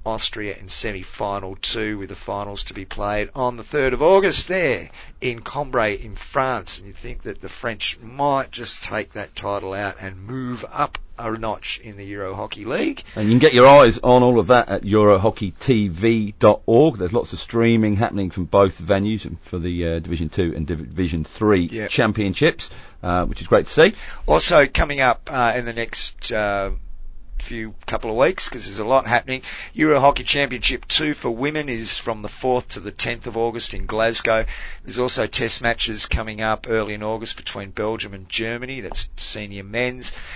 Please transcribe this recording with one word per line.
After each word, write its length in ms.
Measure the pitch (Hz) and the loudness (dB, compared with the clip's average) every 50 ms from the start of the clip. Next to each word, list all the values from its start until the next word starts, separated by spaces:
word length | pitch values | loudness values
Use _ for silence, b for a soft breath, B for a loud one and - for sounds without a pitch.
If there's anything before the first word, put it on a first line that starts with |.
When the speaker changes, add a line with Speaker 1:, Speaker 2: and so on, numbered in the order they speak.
| - | -6
Speaker 1:
Austria 520 | 113 110 107 - - - 113 104 101 92 95 | -6 -4 -4 -4 -4 -4 -6 -8 -10 -10 -12
in 80 | 98 92 | -10 -8
semi-final 880 | - - - 110 104 92 92 - - - 107 101 98 101 95 95 98 - | -6 -6 -4 -6 -8 -8 -12 -14 -10 -8 -6 -6 -4 -6 -8 -10 -10 -6
two, 420 | - - - 113 107 107 107 98 | -6 -4 -4 -2 -4 -4 -4 -6
with 100 | 98 87 | -8 -12
the 60 | 101 | -12
finals 480 | - - - 101 101 101 101 101 98 - | -12 -10 -8 -8 -6 -8 -8 -8 -8 -10
to 100 | - - | -10 -10
be 120 | 101 95 | -12 -12
played 440 | - - - 104 104 104 107 104 104 - | -12 -8 -6 -4 -2 -2 -2 -4 -4 -4
on 200 | 139 127 123 123 | -4 -4 -4 -4
the 80 | 117 107 | -6 -12
third 300 | - - 147 131 131 123 | -6 -2 0 0 0 0
of 80 | 120 | 2
August 460 | 147 170 190 196 196 180 - - - - | 4 6 6 6 6 4 2 0 0 -2
there 420 | 180 190 170 139 117 90 85 - B B B B B - | -2 0 0 0 -2 -2 -4 -10 B B B B B -8
in 200 | - 127 120 113 | -6 -6 -6 -6
Combray 600 | - - - 143 147 139 127 123 110 107 101 98 120 | -10 -10 -8 -8 -6 -2 0 0 2 0 0 -4 -8
in 120 | 110 98 | -12 -12
France. 640 | - - - - 139 131 131 123 110 90 - - - | -14 -14 -4 -2 -2 0 0 -2 -4 -4 -4 -6 -6
And 80 | - 101 | -6 -12
you 60 | 98 | -16
think 280 | - - 120 120 - | -16 -14 -12 -12 -10
that 180 | - 120 - - | -10 -10 -12 -12
the 100 | - 95 | -12 -14
French 500 | - - - 120 110 104 - - - - | -14 -8 -8 -8 -6 -4 -6 -6 -6 -8
might 480 | 110 110 123 139 143 147 139 135 127 - | -14 -16 -6 -2 0 0 0 0 -2 -4
just 340 | - 120 117 104 - - - | -8 -8 -6 -6 -4 -4 -4
take 300 | - - 110 101 - - | -4 -4 -4 -6 -6 -8
that 220 | 107 98 - - | -10 -12 -10 -10
title 380 | - - 101 101 101 98 95 95 | -8 -6 -4 -4 -4 -4 -6 -6
out 240 | 101 104 98 95 - | -6 -6 -6 -8 -8
and 240 | 101 95 95 92 98 | -12 -14 -14 -14 -14
move 400 | 113 127 131 131 123 123 113 113 - | -12 -10 -8 -8 -8 -8 -10 -10 -10
up 300 | - - 147 - - - - - - - | -4 -4 -4 -4 -4 -10 -12 -12 -14 -10
a 100 | 120 113 110 113 | -8 -6 -6 -4
notch 420 | 110 107 104 107 - - - - 113 | -4 -6 -6 -6 -6 -8 -10 -10 -10
in 140 | 110 101 98 | -16 -16 -16
the 80 | 98 | -14
Euro 280 | 98 101 101 98 95 95 | -12 -10 -10 -8 -8 -8
Hockey 300 | 98 104 107 - 104 101 | -8 -10 -10 -10 -12 -8
League. 400 | 110 143 196 - 330 - - - B B | -6 -4 -4 -4 -4 -6 -8 -12 B B
Speaker 2:
And 100 | - 98 | -2 2
you 60 | 107 | 4
can 80 | 117 127 | 6 6
get 140 | 147 156 127 | 6 8 10
your 140 | 120 123 135 | 10 12 12
eyes 320 | 139 143 135 117 104 123 | 12 12 12 10 8 4
on 240 | - 127 123 127 123 | 4 6 6 8 8
all 160 | 123 123 113 | 6 6 6
of 80 | 95 87 | 6 8
that 220 | 127 120 - - | 6 6 6 4
at 140 | 101 92 - | -2 -4 0
eurohockey 680 | 101 101 107 107 104 101 95 98 113 95 - 107 92 - - | 2 4 6 8 8 8 8 6 2 0 0 -6 -8 -8 -4
T 300 | - - 127 110 104 95 | 2 2 4 4 4 0
V 440 | 82 85 104 117 117 113 107 104 104 - | -2 0 2 4 4 4 0 -2 0 4
dot 220 | - 107 101 - - | 6 6 6 6 4
org. 300 | - 113 120 151 160 123 | 4 6 8 6 6 4
There's 160 | 101 90 87 | 0 -2 -2
lots 220 | 107 120 - - - | 0 -2 -2 -2 -8
of 60 | - | -10
streaming 580 | - - - 117 117 117 117 113 110 104 104 98 | -10 -4 0 2 4 4 6 4 4 2 2 2
happening 340 | 110 - - 101 95 90 | 0 0 -2 -2 -4 -4
from 140 | - 98 87 | -4 -6 -4
both 360 | - - 98 98 95 - - | 2 6 6 6 6 4 -4
venues 440 | - 85 98 98 98 107 110 101 - | -2 0 0 2 2 0 -2 -4 -4
and 120 | - - - | -8 -12 -12
for 180 | - - - 90 | -12 -10 -8 -6
the, 260 | 82 90 87 85 85 | -4 -4 -4 -2 -2
uh, 140 | 82 82 82 | -2 -2 -4
Division 300 | 82 85 87 78 82 78 | -4 -4 -4 -4 -4 -4
Two 240 | - - 90 82 - | -2 -2 -2 -2 -2
and 100 | 80 76 | -4 -4
Division 600 | 71 87 76 78 60 76 82 92 82 85 82 76 | -4 -4 -6 -8 -8 -4 -4 -2 -2 -2 -4 -6
Three 400 | - - - 110 107 104 92 87 | -6 -6 0 2 4 4 4 2
Speaker 1:
Yep. 240 | 80 117 110 104 101 | 0 -4 -6 -6 -4
Speaker 2:
championships, 800 | - - 113 107 98 110 104 98 92 - 143 170 - - - - B B B B B B - | 0 0 0 2 0 0 -2 -2 0 2 2 2 2 0 -8 -14 B B B B B B -4
uh, 220 | 90 87 90 87 | -2 0 0 0
which 160 | - - - | -2 -4 -6
is 60 | 85 - | 0 2
great 180 | 117 101 78 | 4 4 4
to 60 | - | 2
see. 220 | - 147 160 175 - B B B B B B - | 4 4 4 4 4 B B B B B B 2
Speaker 1:
Also 360 | 151 160 - - 175 156 139 | 2 2 4 4 6 6 4
coming 360 | 139 - - 170 147 143 139 | 4 2 0 0 0 0 0
up, 280 | 135 123 117 - - - | 2 2 2 0 -4 -6
uh, 260 | 151 131 120 117 110 123 | -2 0 0 2 0 0
in 80 | 120 | -4
the 80 | 120 113 | -4 -6
next, 580 | 117 117 110 - - - - - - - - | -6 -6 -6 -6 -6 -6 -6 -8 -8 -6 -4
uh, 400 | 117 107 104 101 101 101 98 98 - - - - - - - - - - - - - - | -2 -2 -2 0 -2 -2 -2 -4 -4 -6 -6 -10 -10 -10 -10 -10 -10 -12 -12 -8 -6 -6
few 340 | - - 120 113 110 110 - - - | -6 -6 -8 -10 -10 -10 -12 -12 -8
couple 260 | - - 110 - 113 | -6 -6 -4 -4 -4
of 60 | 110 117 | 0 2
weeks, 320 | 135 131 - - - - | 2 2 2 0 -2 -2
'cause 160 | - 117 110 | -2 -4 -8
there's 140 | - 98 110 | -8 -6 -6
a 60 | 104 | 0
lot 220 | 110 131 131 123 110 | 2 2 2 4 2
happening. 340 | 117 117 - - 131 131 B B B B B B B | 0 0 0 -2 -8 -8 B B B B B B B
Euro 280 | - 151 156 147 135 | 0 2 4 4 6
Hockey 240 | 131 143 139 - - | 6 4 4 2 0
Championship 600 | - - 143 143 131 127 117 - - 127 117 - - | -2 0 0 0 -2 -2 -2 -2 -2 -2 -2 -4 -2
Two 240 | - - 156 151 147 | -2 0 0 -2 -4
for 180 | - - 123 | -4 -4 -6
women 380 | 117 113 135 147 151 156 147 139 | -4 -2 -4 -4 -2 -4 -4 -4
is 280 | 123 113 113 104 - - | -6 -4 -2 -2 -2 -2
from 240 | - 123 113 107 | -2 -4 -6 -6
the 60 | 101 - | -8 -12
fourth 400 | - - - 131 127 123 - - - | -12 -4 -2 0 0 0 -2 -4 -10
to 80 | - | -10
the 100 | 87 101 | -10 -10
tenth 360 | 98 - - 123 120 113 - 123 | -2 -2 -2 -2 -2 -6 -8 -8
of 100 | 107 113 | -4 -2
August 360 | 117 117 110 117 - - - | -2 -2 -2 -4 -6 -4 -4
in 120 | 123 - | -6 -6
Glasgow. 600 | - 107 110 113 117 113 - - - 110 113 110 B B B B B B B B | -4 0 0 0 2 0 0 0 2 0 0 0 B B B B B B B B
There's 160 | - 110 120 | -8 -4 -2
also 260 | 123 123 - 131 113 | 0 0 0 0 0
test 360 | 104 - - 120 113 - - | -2 -2 -2 0 0 -2 -2
matches 440 | 120 117 113 - - - 110 104 - | -2 -2 -2 -2 -4 -4 -2 -4 -4
coming 360 | - - 120 110 110 107 104 | -2 -2 -4 -4 -6 -8 -4
up 260 | 110 110 107 - - 127 | -2 -2 -2 -4 -4 -2
early 240 | 113 110 107 104 104 | -2 -2 -2 -2 -6
in 80 | 104 | -6
August 360 | 107 107 110 107 113 113 - - | -6 -6 -6 -6 -6 -8 -8 -8
between 340 | - - - 104 98 98 | -10 -12 -10 -10 -12 -10
Belgium 420 | - - 107 107 113 110 107 104 98 | -8 -6 -4 -4 -4 -6 -8 -10 -12
and 140 | 95 95 95 | -14 -12 -8
Germany. 540 | - 110 113 113 120 120 127 127 135 131 | -6 -6 -4 -4 -6 -8 -8 -10 -10 -10
That's 280 | 101 90 - - - - - | -10 -6 -6 -6 -6 -6 -6
senior 480 | - - - - 110 104 101 101 98 98 | -6 -6 -4 -4 -6 -8 -10 -12 -12 -12
men's. 480 | 98 107 117 123 123 127 127 120 - B B B B B | -8 -4 -4 -2 -2 -4 -6 -8 -10 B B B B B